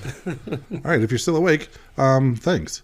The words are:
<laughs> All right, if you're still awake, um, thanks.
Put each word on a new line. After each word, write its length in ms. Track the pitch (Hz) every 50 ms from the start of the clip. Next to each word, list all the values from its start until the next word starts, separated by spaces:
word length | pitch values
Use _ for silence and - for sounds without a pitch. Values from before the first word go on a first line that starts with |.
| 104 139
<laughs> 160 | - - - 190
All 520 | 156 131 - 220 208 127 - - 208 147 135
right, 160 | 147 139 120
if 100 | 110 107
you're 60 | 123 117
still 180 | - - 165
awake, 320 | 156 170 185 156 156 156 - - - - - - -
um, 360 | 135 135 135 131 135 131 120
thanks. 460 | 113 - 170 180 135 78 - - -